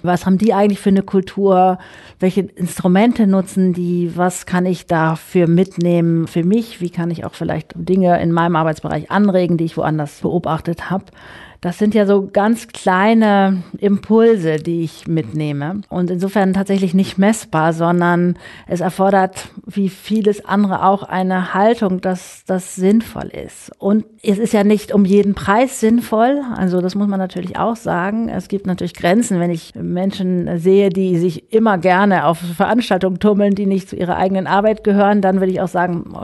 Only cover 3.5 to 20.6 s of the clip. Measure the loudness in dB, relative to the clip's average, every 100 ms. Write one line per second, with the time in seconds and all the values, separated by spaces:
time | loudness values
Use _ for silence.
3.5 | 0 0 0 -2 -2 -2 -2 -2 -2 -4
4.5 | -2 -2 -4 -2 0 0 -2 -2 0 2
5.5 | 2 0 -4 0 2 2 0 -2 -2 0
6.5 | 0 -2 -8 -8 -6 -6 -6 -10 -8 -6
7.5 | -6 -8 -10 -2 2 4 2 2 0 0
8.5 | 0 0 -2 -6 -6 -4 0 2 2 0
9.5 | 0 -2 -2 -2 -2 -6 -6 -4 -2 -2
10.5 | -4 -4 -8 -6 -8 -8 -18 -20 -20 -20
11.5 | -10 -8 -2 0 2 4 2 2 0 0
12.5 | 0 -4 -6 0 2 4 4 4 4 2
13.5 | 0 -6 -4 0 0 2 4 4 4 0
14.5 | -2 -2 -4 -4 -8 -4 -4 -4 -6 -6
15.5 | -6 -6 -8 -8 -4 -4 -2 -2 0 0
16.5 | 0 0 -2 0 0 0 2 2 0 -2
17.5 | -2 0 0 0 2 2 2 0 -2 -10
18.5 | -20 -8 -4 -4 0 2 4 2 -4 -16
19.5 | -18 -10 -4 -4 -6 -4 0 0 -2 -2
20.5 | 0